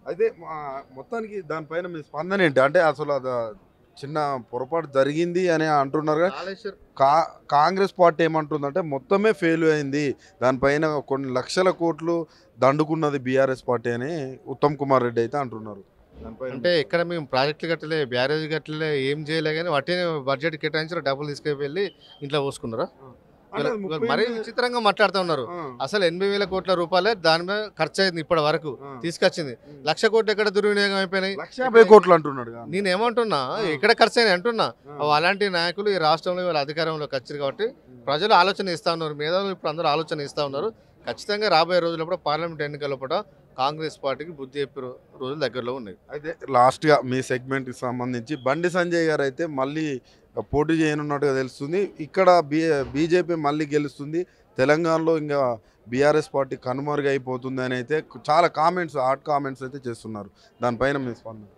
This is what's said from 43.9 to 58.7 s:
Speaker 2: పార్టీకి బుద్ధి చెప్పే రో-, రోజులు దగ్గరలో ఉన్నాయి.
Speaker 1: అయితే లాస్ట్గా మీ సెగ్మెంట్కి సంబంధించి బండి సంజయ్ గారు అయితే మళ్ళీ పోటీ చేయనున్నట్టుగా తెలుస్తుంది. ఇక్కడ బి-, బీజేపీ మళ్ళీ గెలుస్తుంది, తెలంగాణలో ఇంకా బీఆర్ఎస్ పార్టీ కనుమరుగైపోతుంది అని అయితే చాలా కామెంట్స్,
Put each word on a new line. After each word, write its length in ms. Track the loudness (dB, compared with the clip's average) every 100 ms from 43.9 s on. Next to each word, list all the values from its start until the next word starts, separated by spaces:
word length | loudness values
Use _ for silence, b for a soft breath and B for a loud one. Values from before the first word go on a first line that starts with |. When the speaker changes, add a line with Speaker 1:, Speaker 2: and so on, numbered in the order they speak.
| -6
Speaker 2:
పార్టీకి 280 | -6 -4 -8
బుద్ధి 280 | -12 -12 -6
చెప్పే 220 | -6 -8
రో-, 180 | -14 -14 _ -12
రోజులు 200 | -10 -4
దగ్గరలో 340 | -4 -2 -6
ఉన్నాయి. 240 | -8 -10 -16 _
Speaker 1:
అయితే 240 | -12 -12 -12 0
లాస్ట్గా 520 | 6 6 4 4 4 4
మీ 160 | -4
సెగ్మెంట్కి 580 | -2 -6 -2 -4 -4 -8
సంబంధించి 560 | -6 -4 -4 -6 -8 -4
బండి 340 | -2 0 0
సంజయ్ 380 | 0 0 0 2
గారు 140 | 0
అయితే 240 | -2 -2 -6
మళ్ళీ 400 | -2 -4 -2 -4 -6 b b b -10 -4
పోటీ 200 | 0 2
చేయనున్నట్టుగా 600 | 2 2 0 -2 0 0
తెలుస్తుంది. 600 | 0 -2 -6 -4 -2 -4 -6
ఇక్కడ 400 | -6 4 6 6
బి-, 440 | 4 0 2 0 0
బీజేపీ 440 | -2 2 2 2 -2
మళ్ళీ 300 | 0 -2 -2
గెలుస్తుంది, 540 | -2 -2 -8 -8 -6 -6 b b 0
తెలంగాణలో 600 | 4 4 4 2 2 0
ఇంకా 220 | 0 0 0 -2 b b -8
బీఆర్ఎస్ 420 | 2 4 4 0
పార్టీ 220 | -2 -2 -6
కనుమరుగైపోతుంది 1080 | -6 -6 -4 -2 0 -2 -4 -8 -6 -6
అని 140 | -4 -4
అయితే 280 | -2 -4 -4 -14 2
చాలా 180 | 4 4
కామెంట్స్, 500 | 4 0